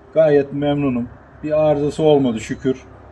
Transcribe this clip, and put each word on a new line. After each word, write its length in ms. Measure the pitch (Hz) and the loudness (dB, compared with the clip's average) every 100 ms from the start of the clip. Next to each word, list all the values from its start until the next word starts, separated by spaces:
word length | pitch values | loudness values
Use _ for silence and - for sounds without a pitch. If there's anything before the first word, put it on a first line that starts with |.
| - | -6
gayet 400 | 156 160 143 139 | 0 2 2 0
memnunum. 560 | 147 147 147 143 123 123 - - - | -4 -2 -2 -2 -4 -6 -12 -20 -14
Bir 220 | 151 151 156 | -4 0 0
arızası 340 | 143 147 139 | 0 -2 0
olmadı 360 | 156 147 135 110 | 4 4 2 -2
şükür. 380 | 107 131 135 131 - - - | -6 -6 -4 -4 -8 -20 -20